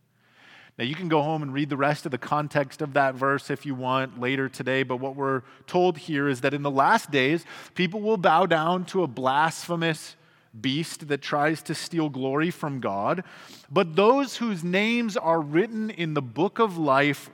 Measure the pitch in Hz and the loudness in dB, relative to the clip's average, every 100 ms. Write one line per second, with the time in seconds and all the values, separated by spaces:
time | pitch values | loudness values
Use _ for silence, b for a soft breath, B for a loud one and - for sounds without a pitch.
0 | _ B B B B B B - 120 156 | _ B B B B B B -8 -6 -4
1 | 180 156 147 160 143 135 147 139 143 147 | 0 2 2 -2 -4 -4 -4 0 0 0
2 | 165 127 - 147 147 151 135 - 151 139 | -4 -6 -2 -2 0 -2 -2 -4 -2 2
3 | 135 127 135 139 - 143 147 127 127 131 | 2 2 0 0 -2 -8 -6 -6 0 0
4 | 131 123 123 135 135 - 127 131 131 123 | -2 -4 -2 -2 -2 -4 -2 0 0 -4
5 | 135 135 135 131 B B - 180 180 160 | -6 -4 -2 -2 B B -2 2 2 0
6 | - 147 143 127 139 143 143 135 151 226 | -4 0 0 0 0 0 0 4 4 4
7 | - 139 131 165 - B B - 175 214 | 2 2 2 0 -4 B B -2 -2 0
8 | 208 220 175 160 190 165 160 180 175 190 | 0 2 4 4 4 2 2 0 -2 -2
9 | 160 120 131 139 160 - - 170 165 156 | -2 0 0 2 2 0 -6 -2 0 -2
10 | - - b b b 113 127 139 165 - | -8 -20 b b b -8 -4 -2 -4 -8
11 | 151 143 - 147 151 156 - 156 - 165 | -4 -4 -2 0 0 0 -6 -8 -4 -2
12 | 151 131 131 139 165 - 151 135 113 98 | -2 -2 -2 0 0 -2 -6 -4 -4 -2
13 | 110 170 - B B B B 143 185 156 | 0 -2 -6 B B B B 0 2 4
14 | 208 277 269 - 233 185 175 185 214 240 | 6 6 2 -4 -4 -2 0 0 0 0
15 | 226 185 165 165 147 156 226 220 214 165 | -2 -2 0 0 2 2 2 -2 -6 -4
16 | 165 147 127 113 196 - 220 170 151 135 | -2 -2 -4 -2 -2 2 0 2 2 4
17 | 143 135 - | 4 0 -6